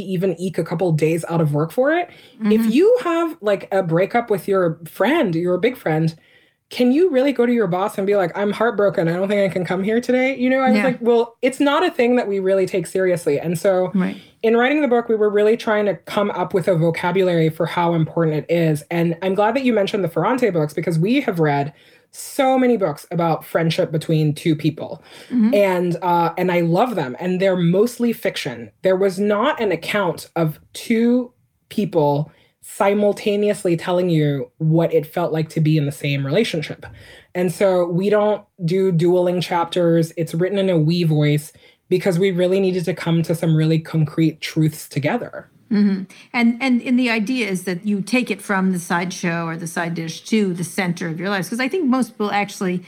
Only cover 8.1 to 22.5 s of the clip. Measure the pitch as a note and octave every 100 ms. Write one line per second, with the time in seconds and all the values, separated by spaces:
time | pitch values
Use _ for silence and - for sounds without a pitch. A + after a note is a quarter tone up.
8.1 | G3+ E3+ F3+ G#3 G3+ A#3 G3+ G3+ - E3
9.1 | F3 G3 G#3 G3 F#3 E3+ F#3 G3 A#3 B3
10.1 | B3+ C4 B3+ B3+ C4 C4 - C4 A#3+ A#3
11.1 | A#3 A#3 - B3+ C4 C#4+ D4+ F4+ F4 A#3+
12.1 | B3 G3+ G3 F#3+ G3 F#3 G3 E3+ F#3+ F#3
13.1 | E3+ D#3 C#3+ E3 F3 G3+ F#3 F#3 F#3+ F#3+
14.1 | G3 - _ A3 A#3 B3 D4+ C4+ A#3+ A#3
15.1 | G#3+ G#3 G#3 G#3+ A3+ A#3 G#3 G3+ E3 -
16.1 | G#3 G3+ F3 F3 G3 F3+ E3 E3+ E3 F3
17.1 | F#3 F3+ E3+ D#3+ D#3 E3 F3+ E3+ E3+ D#3
18.1 | E3+ D#3+ D3+ - E3+ D#3+ D3 - E3+ E3+
19.1 | E3 F#3+ F#3+ G#3+ B3+ B3+ G#3+ G3 G#3 E3+
20.1 | D#3+ G3 B3+ A#3 E3+ D3 - E3+ D#3+ G3
21.1 | C#4 C4+ E3+ D3+ C#3+ C#3+ - _ _ _
22.1 | - - - C4